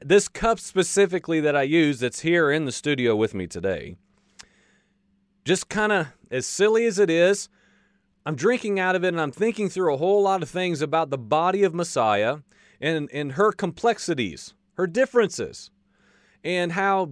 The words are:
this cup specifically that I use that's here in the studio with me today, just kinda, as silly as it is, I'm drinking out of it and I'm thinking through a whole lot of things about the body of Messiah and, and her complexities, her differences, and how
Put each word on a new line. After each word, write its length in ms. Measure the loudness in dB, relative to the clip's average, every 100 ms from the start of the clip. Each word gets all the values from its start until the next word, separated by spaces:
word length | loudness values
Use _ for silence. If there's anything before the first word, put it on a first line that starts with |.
this 240 | 4 2 2
cup 320 | -2 -2 -2
specifically 800 | -2 -2 0 2 2 0 -2 0
that 140 | 2 2
I 60 |
use 380 | 2 4 4 2
that's 220 | -4 -2
here 280 | 0 2 2
in 160 | 2 -2
the 60 |
studio 440 | -4 -2 0 2 2
with 200 | 0 -2
me 100 | -8
today, 500 | -4 -4 -4 -8 -18 _ _ _ _ -20 _ _ _ _ _ _ _ _ _ -2
just 240 | -2 -2
kinda, 440 | -2 0 0 -2 -10 _
as 160 | -6 -6
silly 400 | 0 2 2 2
as 140 | 2
it 100 | 2
is, 400 | 4 4 2 -4 _ _ _ _ _ _ _
I'm 120 | -8 -2
drinking 440 | 0 0 -2 -2
out 160 | 0 0
of 80 |
it 40 | 0
and 140 | 0
I'm 100 | -4
thinking 360 | 0 -2 0 -4
through 240 | 0 0
a 60 | 0
whole 240 | 2 2
lot 220 | 2 0
of 60 | -2
things 300 | -4 -2 -2
about 300 | 0 0 -2
the 80 | -4
body 460 | -2 0 2 2
of 100 | 0
Messiah 640 | 0 -4 0 2 2 2 -2 -10 _ _ _
and, 300 | -4 -4 -4
and 200 | -8 -6
her 200 | 0 0
complexities, 1000 | 0 -6 -2 -2 -2 -4 -2 -4 -6 -18 _ _ -6
her 100 | -4
differences, 880 | 0 2 2 2 -2 -8 -10 -20 _ _ _ _ _ _ _
and 300 | -4 -2 -2
how 360 | 0 0 0 -2